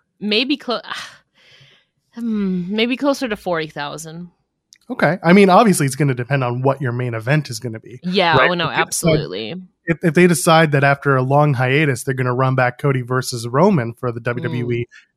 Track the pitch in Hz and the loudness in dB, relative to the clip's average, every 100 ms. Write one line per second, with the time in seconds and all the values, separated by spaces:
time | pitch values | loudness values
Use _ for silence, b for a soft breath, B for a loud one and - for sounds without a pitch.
0 | _ _ 208 208 262 294 - 220 - - | _ _ -2 -2 0 -4 -6 -8 -8 -14
1 | - - _ _ _ _ _ _ _ _ | -14 -20 _ _ _ _ _ _ _ _
2 | _ - 233 214 196 185 175 214 233 254 | _ -10 -6 -2 -2 -2 -4 -2 -2 0
3 | 285 269 254 208 185 165 156 151 143 147 | 0 0 -4 -6 -4 -4 -6 -8 -10 -12
4 | 160 165 175 _ _ _ _ _ - 254 | -14 -16 -16 _ _ _ _ _ -12 -2
5 | 147 175 165 196 190 185 233 156 143 - | 0 2 4 6 8 6 6 2 0 0
6 | 147 123 120 139 123 123 131 135 131 120 | -2 -2 -2 -2 -2 0 0 0 -4 -4
7 | 123 113 110 151 143 110 120 110 - 123 | -6 -6 -2 -2 -2 -8 -10 -12 -16 -12
8 | 180 190 175 151 151 175 160 123 165 - | -4 0 2 2 2 0 -2 -2 -4 -2
9 | 165 151 76 92 110 180 185 _ - 165 | 0 0 -2 -8 -8 -12 -14 _ -6 -2
10 | 175 151 180 165 170 160 160 143 139 139 | 0 4 4 4 4 4 4 4 2 2
11 | 143 135 131 143 151 127 131 139 156 120 | 2 0 2 2 2 2 0 2 0 -2
12 | - 131 127 123 131 131 123 - 143 131 | -4 -4 -2 0 0 2 0 0 -2 -2
13 | 120 127 123 120 117 127 196 170 117 - | -2 -4 -4 -8 -4 2 4 2 -2 -6
14 | 123 117 120 120 120 123 120 120 120 b | -8 -6 -6 -4 -4 -4 -4 -4 -6 b
15 | b | b